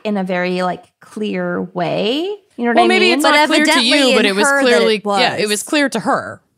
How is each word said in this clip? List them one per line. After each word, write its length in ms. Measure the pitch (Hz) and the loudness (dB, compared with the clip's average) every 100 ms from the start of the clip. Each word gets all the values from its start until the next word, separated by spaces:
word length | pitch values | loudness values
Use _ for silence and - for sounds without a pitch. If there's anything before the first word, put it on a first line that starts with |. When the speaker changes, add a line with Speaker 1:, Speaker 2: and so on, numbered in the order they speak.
Speaker 1:
in 120 | 214 208 | -6 -4
a 80 | |
very, 380 | 185 180 180 180 | -2 -2 -2 -2
like, 220 | 180 175 - _ | -4 -6 -12 _
clear 600 | - 220 214 185 180 180 | -16 -8 -6 -4 -4 -6
way. 600 | 180 185 160 156 202 277 370 415 _ - | -6 -6 -4 -2 -2 -4 -6 -8 _ -6
You 80 | |
know 60 | 240 | 0
what 60 | 233 | 2
Speaker 2:
Well, 80 | |
Speaker 1:
I 40 | 240 | 4
Speaker 2:
maybe 180 | 370 - | 4 2
Speaker 1:
mean? 80 | |
Speaker 2:
it's 80 | 262 | 2
Speaker 3:
But 80 | 285 | 2
Speaker 2:
not 140 | 294 311 | 4 4
clear 160 | 320 | 2
to 60 | 302 311 | 2 2
you, 100 | 240 | 2
Speaker 3:
evidently 200 | 285 262 | 2 2
Speaker 2:
but 100 | 247 208 | 2 2
Speaker 3:
in 40 | |
Speaker 2:
it 40 | |
was 140 | 196 277 | 2 0
Speaker 3:
her 80 | 277 | 2
that 60 | |
Speaker 2:
clearly, 320 | 262 233 226 214 | 2 2 2 0
Speaker 3:
it 80 | |
was. 160 | 202 202 | -2 0
Speaker 2:
yeah, 160 | 240 - | 0 -2
it 120 | 208 | -2
was 140 | 208 | -4
clear 260 | - 311 277 | -2 0 0
to 120 | 226 | -2
her. 420 | 185 202 90 - _ | -2 -4 -4 -14 _